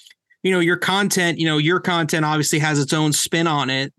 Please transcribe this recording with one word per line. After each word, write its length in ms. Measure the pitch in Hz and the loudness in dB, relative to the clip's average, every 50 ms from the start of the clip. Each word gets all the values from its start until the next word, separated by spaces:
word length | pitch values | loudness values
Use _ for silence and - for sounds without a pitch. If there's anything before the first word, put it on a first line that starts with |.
| - - - _ _ _ _ _ | -20 -20 -20 _ _ _ _ _
you 100 | - 190 | -2 0
know, 100 | 190 180 | 2 2
your 160 | 170 170 180 175 | 2 2 0 0
content, 600 | - - 185 196 208 185 - 190 180 170 165 - | 0 0 0 0 0 0 0 0 0 0 0 0
you 80 | 165 | 0
know, 120 | 160 156 151 | 0 0 2
your 240 | 147 160 180 175 | 2 2 0 0
content 420 | - 185 175 170 160 151 - 160 156 | 0 0 0 0 0 0 0 0 0
obviously 360 | 151 151 151 147 - - 151 | 0 0 0 0 0 0 0
has 200 | 156 156 151 143 | 0 0 0 0
its 140 | 139 - 170 | 0 0 0
own 180 | 156 156 151 | 0 2 0
spin 340 | 147 - - - - 165 170 | 0 0 -2 -2 -2 0 0
on 240 | 170 151 143 131 127 | 0 0 0 -2 -2
it 220 | 131 131 135 135 - | -2 -4 -4 -6 -10